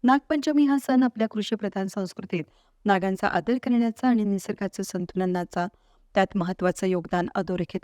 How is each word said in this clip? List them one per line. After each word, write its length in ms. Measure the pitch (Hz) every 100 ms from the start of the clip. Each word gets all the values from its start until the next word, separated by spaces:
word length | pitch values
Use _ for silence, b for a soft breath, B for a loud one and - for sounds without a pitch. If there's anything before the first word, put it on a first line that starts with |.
नागपंचमी 600 | 240 269 - 302 285 294
हा 120 | 285 277
सण 200 | - 262
आपल्या 260 | 254 220 220
कृषीप्रधान 580 | 214 202 208 208 190 196
संस्कृतीत 580 | - 185 - 190 180 151 _ _ _
नागांचा 440 | 208 190 190 190 202
आदर 260 | 180 160 254
करण्याचा 460 | 247 240 233 220 254
आणि 160 | 233
निसर्गाचं 580 | 208 196 - 202 196 -
संतुलनाचा, 840 | 190 185 180 185 185 180 175 - 175 _ _ _ _
त्यात 120 | - 190
महत्त्वाचं 520 | 202 175 190 180 175 190
योगदान 420 | 180 165 180 175
अधोरेखित 460 | - 180 180 175 185